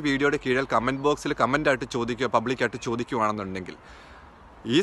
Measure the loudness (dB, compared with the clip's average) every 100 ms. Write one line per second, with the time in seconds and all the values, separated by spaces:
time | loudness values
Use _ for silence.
0 | 2 2 2 2 0 0 2 0 0 0
1 | 0 0 -2 0 2 2 2 0 -2 -4
2 | -2 -2 0 0 0 0 -2 -2 -4 -4
3 | -2 0 0 0 -4 -8 -10 -14 -18 -20
4 | -20 -20 -20 -20 -20 -12 0 2